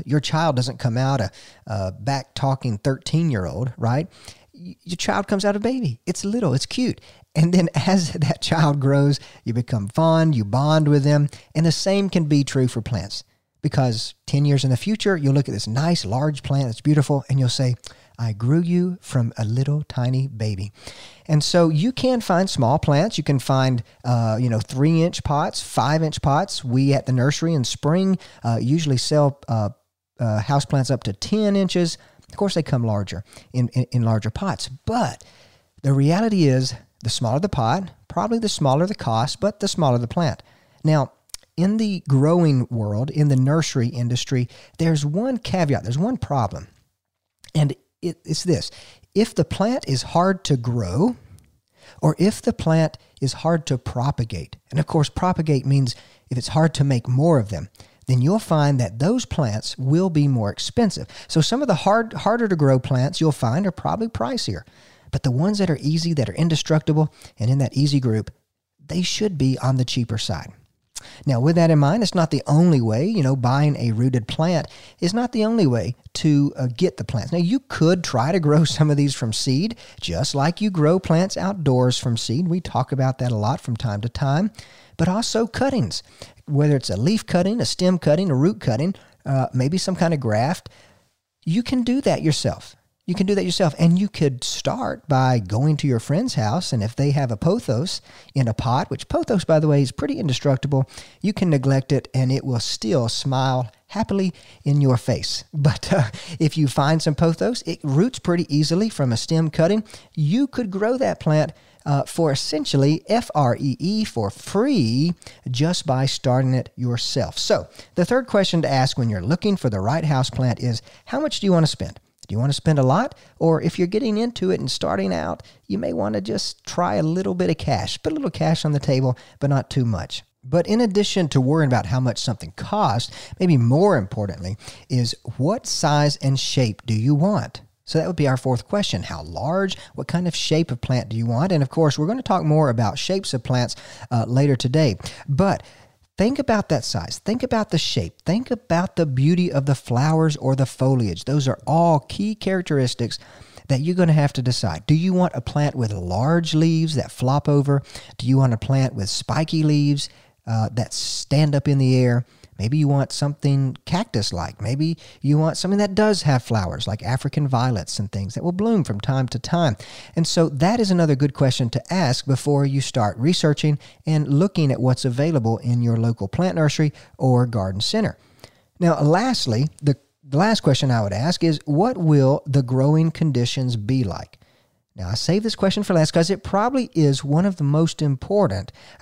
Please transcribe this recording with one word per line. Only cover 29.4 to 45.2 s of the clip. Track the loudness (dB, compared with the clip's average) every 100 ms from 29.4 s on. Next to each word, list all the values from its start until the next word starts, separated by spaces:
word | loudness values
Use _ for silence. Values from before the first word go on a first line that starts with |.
| -4
uh, | -2 -2 -6 _ _ _ -6
uh, | -2 -2
houseplants | 0 0 0 0 0
up | -2
to | -4
ten | -8 -4 0 2 2
inches. | 0 0 -2 -4 _ _ -14
Of | -4
course, | -2
they | -2
come | -2 0
larger | 0 -2 -4 -8 -12 -18 -8
in, | -2 -2
in, | 0 -2
in | 0
larger | 2 0 -2
pots. | -4 -4 -6 -8 -12 -4
But | -2 -2 -4 -16 -20 _ _ _ _
the | 0
reality | 2 4 2 2 4 4
is, | 4 0 -6 -16 _
the | -6
smaller | -2 0 0
the | -2
pot, | 0 0 0 -4 -14 -10
probably | -4 -2 0
the | -2
smaller | 0 2 2 0
the | -2
cost, | -2 0 -2 -2
but | -4 -2
the | -4
smaller | 0 2 2
the | 0
plant. | -2 -2 -4 -12 _ _ _
Now, | 2 2 0 _ _ -20 _ -2
in | 0 0
the | -2 -2 0
growing | 2 4 4 4 4 0
world, | -2 -2 -2 -2
in | 0 2
the | 4
nursery | 4 2 0 0 -2
industry, | -2 -2 -2 -2 -2 -2 -6 -14 -2
there's | 0 0 0
one | -2